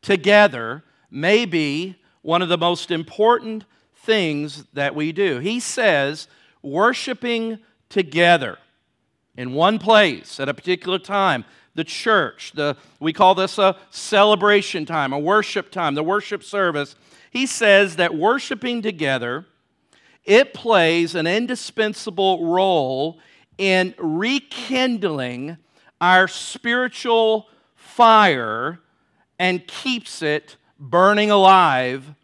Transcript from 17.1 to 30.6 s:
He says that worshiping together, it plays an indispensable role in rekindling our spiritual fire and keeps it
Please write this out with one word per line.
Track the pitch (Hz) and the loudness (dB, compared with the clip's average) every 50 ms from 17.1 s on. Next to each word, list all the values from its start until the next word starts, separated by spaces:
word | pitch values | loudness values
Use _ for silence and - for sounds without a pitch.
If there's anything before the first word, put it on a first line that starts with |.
| _ _ _ _ | _ _ _ _
He | _ 247 262 | _ -6 -6
says | 254 - - 233 208 202 196 202 190 165 | -4 -4 0 4 4 6 6 4 2 0
that | 160 180 170 156 | -2 -2 -2 -2
worshiping | 156 160 208 247 277 - - 277 208 - 247 240 233 202 | 0 0 0 0 0 -4 -8 -10 -8 -6 -6 -6 -4 -6
together, | 220 196 160 156 139 135 131 120 120 123 143 185 _ _ _ _ _ _ _ _ _ _ _ _ _ _ _ _ | -6 -6 -4 -4 -4 -2 -4 -4 -6 -8 -8 -10 _ _ _ _ _ _ _ _ _ _ _ _ _ _ _ _
it | - 196 233 277 269 - | 2 4 4 4 2 -4
plays | - - 233 220 190 170 160 165 170 170 165 165 | -12 -2 0 2 4 4 4 2 0 -2 -2 -4
an | 180 156 | -4 -2
indispensable | 165 180 214 240 247 254 - - - - - 220 214 202 - - 220 185 175 190 190 185 165 170 | -2 -2 -2 -2 -4 -6 -8 -10 -12 -6 -4 -4 -4 -4 -8 -12 -10 -4 0 0 0 0 0 -2
role | 165 170 185 190 190 185 160 139 127 131 131 139 160 165 _ _ _ _ _ _ _ _ - | 0 0 2 2 2 2 0 0 -2 -2 -4 -4 -6 -6 _ _ _ _ _ _ _ _ -4
in | 196 190 185 185 185 185 - | 0 2 2 2 0 -2 -4
rekindling | - - 160 156 165 196 233 269 277 - _ - - 240 - 262 254 254 262 240 214 180 190 156 139 131 123 123 123 131 151 165 - _ _ _ _ _ _ _ _ | -6 -6 -4 -2 -2 -2 -2 -2 -4 -6 _ -16 -16 -10 -6 -4 -2 -2 -2 -2 -2 -4 -4 -4 -4 -6 -6 -8 -8 -10 -12 -14 -16 _ _ _ _ _ _ _ _
our | 170 180 185 185 185 | 2 4 4 4 4
spiritual | 180 - - - - - - _ 233 233 247 254 247 - - - 247 233 226 226 220 220 214 208 _ _ _ _ _ _ | 2 -2 -10 -14 -14 -14 -10 _ -4 -2 -2 -2 -4 -6 -8 -4 -2 0 2 2 2 0 -2 -4 _ _ _ _ _ _
fire | _ _ - - - 240 226 226 214 208 190 151 127 117 110 107 113 123 143 175 175 _ _ _ _ _ _ _ _ _ _ _ _ | _ _ -20 2 4 6 8 8 8 6 4 2 0 -4 -6 -6 -6 -6 -8 -10 -12 _ _ _ _ _ _ _ _ _ _ _ _
and | 180 185 185 175 - | -2 -2 -2 -2 -6
keeps | - - - - 269 254 240 - - - - 165 | -12 -18 -10 -6 -6 -6 -6 -8 -14 -14 -6 -4
it | 151 147 151 _ _ - _ | -4 -4 -4 _ _ -20 _